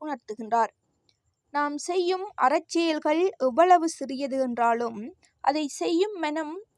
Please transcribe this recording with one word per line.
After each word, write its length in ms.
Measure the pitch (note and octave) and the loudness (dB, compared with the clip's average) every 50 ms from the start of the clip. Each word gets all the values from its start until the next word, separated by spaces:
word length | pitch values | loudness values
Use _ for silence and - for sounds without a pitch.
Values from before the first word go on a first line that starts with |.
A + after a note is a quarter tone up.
உணர்த்துகின்றார். 680 | D4+ D4+ C#4+ A#3+ _ - G#3+ B3 A3+ G#3 A#3 A#3 A3+ - _ _ _ _ _ _ _ _ _ _ _ _ _ _ _ _ | -8 -8 -8 -10 _ -14 -12 -10 -4 -2 0 0 0 0 _ _ _ _ _ _ _ _ _ _ _ _ _ _ _ _
நாம் 280 | - C#4+ D4 D4 D4 | -2 -2 -2 -2 -4
செய்யும் 540 | D4 - - F4 F#4+ F4 F4 F#4 F#4 F#4+ G#4 - - | -6 -6 -2 0 0 2 0 0 -2 -4 -8 -4 0
அறச்செயல்கள் 880 | - C4 D4 E4+ D#4+ - - E4 E4+ E4 D#4 D4+ - D4+ D4+ E4 F#4 F#4+ - | 2 2 2 2 -2 -2 -2 0 0 0 0 0 0 0 2 2 2 0 0
எவ்வளவு 520 | - C4 B3+ A3+ D4 E4+ F#4 F4+ F4 D#4+ D#4+ | 0 -2 0 4 4 6 8 8 6 6 0
சிறியது 500 | - - C4+ A#3 C4+ B3+ C#4+ B3+ C4+ C4+ | -4 -6 -8 -8 -6 -6 -4 -4 -2 -2
என்றாலும், 760 | C4 B3 A#3 A#3 A#3 A#3 A#3 A#3 A#3+ A#3 A#3 G#3 A3 D4+ F#4+ _ _ _ _ _ | -2 -2 0 0 2 2 2 0 -2 -6 -6 -8 -12 -14 -16 _ _ _ _ _
அதை 260 | - C4+ C#4+ D#4 D4+ | 0 0 0 0 -2
செய்யும் 520 | C4+ - - - - E4 E4+ G4 G#4+ G#4+ F4 | -4 -4 -4 -2 0 2 2 0 0 -2 -4
மனம், 440 | D#4+ D4 D4+ D#4+ D#4 D4 E4 G4 A4 _ _ | -4 -4 -2 -4 -6 -6 -10 -12 -14 _ _